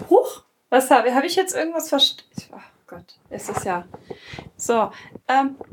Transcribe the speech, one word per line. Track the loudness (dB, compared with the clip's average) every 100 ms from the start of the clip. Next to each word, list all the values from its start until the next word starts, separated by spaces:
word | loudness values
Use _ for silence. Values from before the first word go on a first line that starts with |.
| 2
Huch, | 4 4 -4 _ _ _
was | 0 4
habe, | 4 4
habe | 0 0
ich | -2
jetzt | -2 -4
irgendwas | -4 -4 -4
verst-, | 0 0 0 _ -18 -18
oh | -20 -20 _ _
Gott, | -20 -20 _ _
es | -14 -10
ist | -6
ja, | -4 -6 -8 -18 -20 -20 -16 -18 -18 -8
so, | -2 0 0 -4 -20 -12 -2
ähm, | 0 0 -4 -16